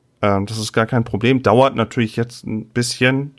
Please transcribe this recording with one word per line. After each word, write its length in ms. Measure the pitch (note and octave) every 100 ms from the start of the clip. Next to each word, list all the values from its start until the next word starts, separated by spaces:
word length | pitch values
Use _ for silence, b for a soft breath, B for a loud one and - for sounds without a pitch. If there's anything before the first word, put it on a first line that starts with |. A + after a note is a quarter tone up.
| _ _
Ähm, 220 | G#2 G2 G2+
das 140 | A2
ist 120 | G#2+
gar 140 | - A2
kein 180 | B2+
Problem. 380 | A2+ G2+ A#2 C3
Dauert 340 | A2+ A2 C3+ B2+
natürlich 400 | A2 - A2 -
jetzt 300 | A#2 - -
ein 220 | G#2+ -
bisschen 680 | - A#2+ - B2+ C3+ C#3+